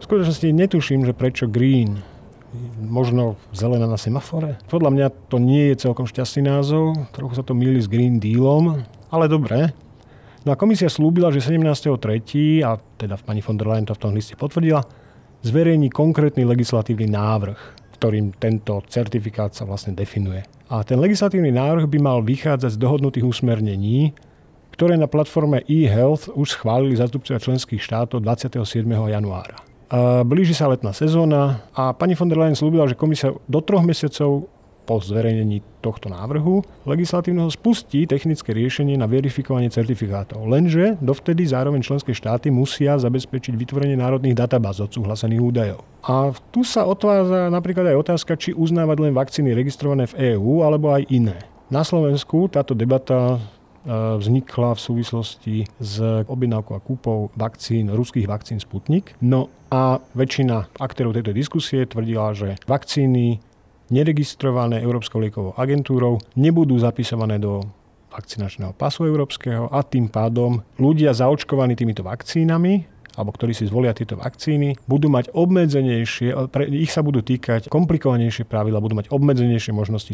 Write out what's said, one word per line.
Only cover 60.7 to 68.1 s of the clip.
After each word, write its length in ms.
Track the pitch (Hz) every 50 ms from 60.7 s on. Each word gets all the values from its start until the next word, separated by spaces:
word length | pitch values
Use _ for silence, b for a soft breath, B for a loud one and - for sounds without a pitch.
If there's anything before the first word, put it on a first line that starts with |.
| - -
aktérov 320 | 135 127 - - 127 117
tejto 240 | 110 120 110 107 101
diskusie 480 | 113 147 - - 165 - - 143 135 127
tvrdila, 480 | 123 - 117 110 113 113 110 107 107
že 240 | 107 101 104 98 98 - -
vakcíny 800 | - 131 139 - - - 147 139 131 127 123 120 120 117 110 - _ _ _ _ _ _ _ _
neregistrované 960 | - 120 131 151 156 151 147 147 - - - 143 135 127 123 120 117 117 113 117
Európskou 400 | 120 123 120 110 - - 113 110
liekovou 320 | 107 - - 98 92 -
agentúrou 640 | - 127 135 143 143 135 - 135 123 123 120 120 107 - - -
nebudú 400 | 123 139 160 165 165 160 139 131
zapisované 640 | 120 113 117 - - 120 - 120 113 110 110 107 104
do 240 | 104 101 101 98 98 104 - _ _ _ _ _ _ _